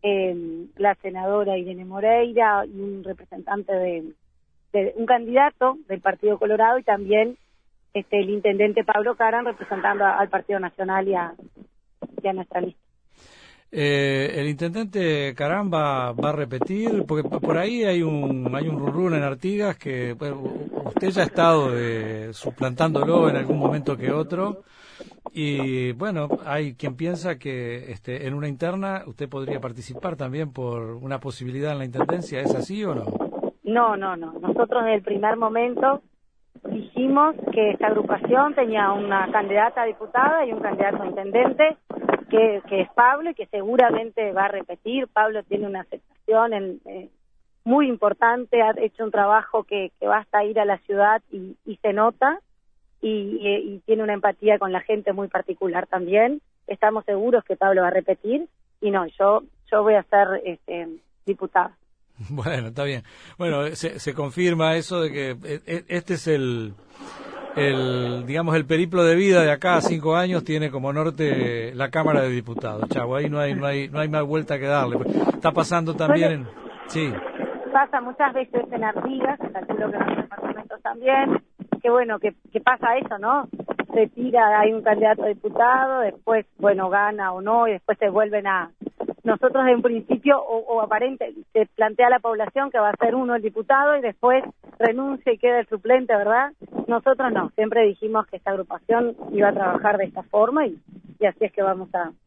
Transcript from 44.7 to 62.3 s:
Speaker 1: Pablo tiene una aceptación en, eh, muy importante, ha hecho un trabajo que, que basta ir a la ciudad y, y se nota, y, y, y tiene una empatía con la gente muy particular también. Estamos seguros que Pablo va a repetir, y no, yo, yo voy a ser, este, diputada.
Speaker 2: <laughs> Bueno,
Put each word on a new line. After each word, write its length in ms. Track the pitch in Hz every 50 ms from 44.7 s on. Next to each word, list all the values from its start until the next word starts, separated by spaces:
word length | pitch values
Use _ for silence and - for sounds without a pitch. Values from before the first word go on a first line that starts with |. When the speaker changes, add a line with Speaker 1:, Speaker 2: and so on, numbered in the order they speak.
| 175 - _ 214 247 269 254 -
Speaker 1:
Pablo 360 | _ 214 214 220 220 214 202
tiene 220 | _ 202 202 208
una 160 | 202 196 185
aceptación 720 | 180 _ - - _ _ _ _ _ - 220 220 226 233 226
en, 280 | 202 196 190 180 - _
eh, 240 | - 196 190 185 - _ _ _ _ _ _ _ _ _ _ _
muy 240 | 226 247 285 294 262
importante, 720 | 240 208 - 208 202 _ 233 233 233 247 247 214 - 233
ha 120 | 226 220 220 -
hecho 240 | 226 214 _ _ 226
un 60 | 220
trabajo 520 | 208 214 202 202 214 220 214 - - 220 208
que, 300 | _ 208 202 190 180 _ _
que 100 | - 208
basta 360 | 208 214 214 _ - 208 208
ir 160 | 208 220 220
a 60 | 208
la 120 | 202 196 180
ciudad 420 | _ _ 202 196 202 208 220 226 _ _
y, 240 | - 196 185 190 - _ _
y 120 | - 208 -
se 160 | _ 214 196
nota, 460 | 208 214 233 226 _ 262 269 320 392 _ _ _ _ _ _ _ _ _ _ _ _
y, 100 | - 220
y, 640 | 220 214 202 202 214 - 208 202 202 202 - 202 202
y 40 | 190 _
tiene 180 | - 220 214 220
una 100 | 214 208
empatía 460 | 202 - 208 196 _ - 208 208 202
con 140 | 202 190 185
la 80 | 180
gente 320 | 180 - 220 214 202 208 190
muy 160 | 190 202 185
particular 580 | _ 185 190 - 185 _ 190 185 170 180 175 _
también. 540 | - 185 180 170 185 208 220 247 294 294 _ _ _ _ _
Estamos 400 | - - - - 214 214 220 202
seguros 400 | - 202 196 214 247 240 226 -
que 100 | _ 190
Pablo 280 | - - 196 196 185 180
va 40 | 175
a 40 |
repetir, 560 | 180 190 175 - 190 - - 208 240 294 339 - _ _ _ _ _ _
y 100 | - 208
no, 140 | 196 190 175 160 - _
yo, 260 | 196 196 208 220 - - _ _ _ _
yo 120 | - 214 208
voy 100 | 214 214
a 100 | 202 180
ser, 380 | _ - 202 202 185 190 - -
este, 440 | 185 170 160 _ - 175 170 170 165 160 160 _ _ _ _ _
diputada. 520 | - 196 - 190 180 _ 185 180 - - _ _ _ _ _ _ _ _ -
Speaker 2:
<laughs> 120 | 110
Bueno, 400 | 90